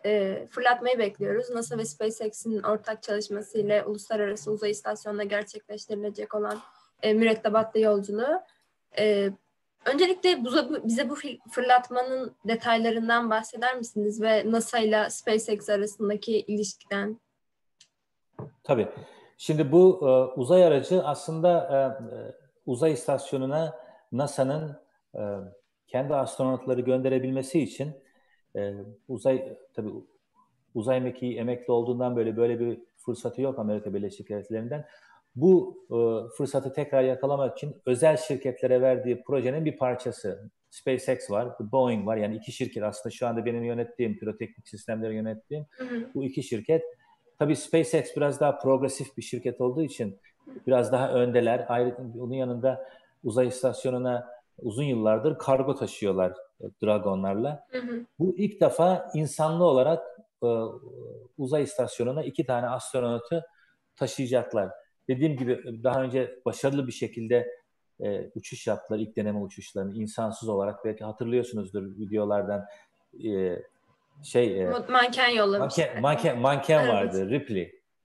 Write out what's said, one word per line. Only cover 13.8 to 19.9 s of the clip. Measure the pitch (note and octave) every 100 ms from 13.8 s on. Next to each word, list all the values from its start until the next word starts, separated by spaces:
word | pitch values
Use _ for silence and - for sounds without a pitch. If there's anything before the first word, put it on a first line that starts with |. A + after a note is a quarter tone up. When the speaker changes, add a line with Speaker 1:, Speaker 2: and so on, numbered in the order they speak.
| A#3 G#3+ G#3 A3
Speaker 1:
ve | A3 A3 G#3+
nasa | A3+ A3+ A#3+
ile | G#3+ G#3+ G#3
SpaceX | - - A3 A3 G#3 G#3
arasındaki | G3+ G#3 - G3+ G#3 - G#3+
ilişkiden? | - G#3 G3+ - - G3+ G3+ A3+ _ _ _ _ _ _ - _ _ _ _ - - _
Speaker 2:
Tabii. | - B2+ G2+ - - - - _
Şimdi | - D3+ C#3+
bu, | E3 F#3